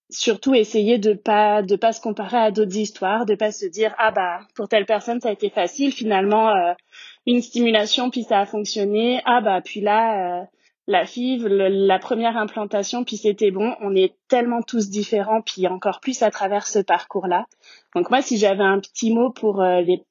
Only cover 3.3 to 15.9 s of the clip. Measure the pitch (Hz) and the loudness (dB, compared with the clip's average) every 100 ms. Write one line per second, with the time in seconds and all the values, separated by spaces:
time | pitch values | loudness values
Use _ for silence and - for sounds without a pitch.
3.3 | 202 214 208 196 170 220 214 220 208 180 | 0 -2 -4 -8 -2 -2 2 0 2 -2
4.3 | 175 - - 202 220 202 208 220 240 233 | -4 -12 -10 0 0 2 -2 -2 -4 -4
5.3 | 202 202 214 175 - 277 - 220 196 196 | -2 -2 -2 -2 0 -2 -2 0 2 4
6.3 | 214 220 202 175 175 _ - - - - | 4 4 4 2 -2 _ -20 -20 -8 0
7.3 | 240 240 240 233 220 214 - 247 240 214 | 0 0 0 2 2 0 -2 -2 -4 0
8.3 | 208 202 214 208 214 202 208 233 254 - | 0 0 -4 -6 -4 0 0 0 0 2
9.3 | 240 214 185 - 208 202 214 226 208 180 | 2 2 -2 -4 -4 0 2 2 0 -2
10.3 | 175 185 _ _ _ - 190 170 - 247 | -6 -8 _ _ _ -2 0 0 -4 -4
11.3 | 254 226 196 190 196 196 190 - 233 233 | -2 0 2 2 2 2 2 0 -2 -2
12.3 | 226 214 - 208 208 196 240 247 208 214 | -2 -4 -6 -6 -4 -4 -6 -6 -4 -2
13.3 | 202 208 190 220 247 202 190 185 _ - | 2 0 0 -2 -4 -2 2 2 _ -2
14.3 | 247 240 233 226 233 202 202 202 214 202 | 0 0 -2 -4 -4 -4 -4 -2 -2 0
15.3 | 220 220 - 185 185 202 | -2 -2 -4 -4 -2 -4